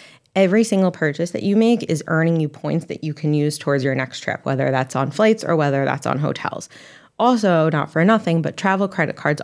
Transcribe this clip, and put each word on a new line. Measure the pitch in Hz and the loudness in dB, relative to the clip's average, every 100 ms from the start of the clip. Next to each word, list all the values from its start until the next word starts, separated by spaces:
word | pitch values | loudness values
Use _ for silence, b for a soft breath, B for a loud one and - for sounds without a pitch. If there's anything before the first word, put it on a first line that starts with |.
| B B B | B B B
every | 190 190 214 | 2 4 4
single | 220 190 185 | 2 2 2
purchase | - 156 143 175 | 0 -4 -2 -4
that | - | -2
you | 196 208 | 0 2
make | 226 240 | 4 2
is | - 156 - | 0 -4 0
earning | 160 165 165 | 0 2 2
you | 151 | -2
points | - 151 160 - | -4 -4 -4 -4
that | - | -8
you | 156 | -8
can | 147 151 | -4 0
use | 151 147 147 | 0 0 -2
towards | - 139 | -2 0
your | 135 | 0
next | 131 131 - | -2 -4 -6
trip, | - - | -8 -6
whether | 131 135 135 | -4 -2 0
that's | 131 131 131 | 0 -2 -2
on | 135 | -2
flights | - 214 220 | 2 2 2
or | - 165 | 0 0
whether | 143 139 | 0 0
that's | 139 131 - | -2 -2 -2
on | 147 | -2
hotels. | 147 - - - - B B B B - | -2 -4 -8 -8 -14 B B B B 0
Also, | 233 240 202 165 156 | 2 4 4 4 2
not | 151 - | 0 -2
for | 160 | 2
nothing, | 190 220 190 170 | 4 2 2 0
but | 147 - | -2 -2
travel | 196 190 196 | -2 0 -2
credit | - 151 - | -2 -4 -2
cards | 147 151 | -2 -2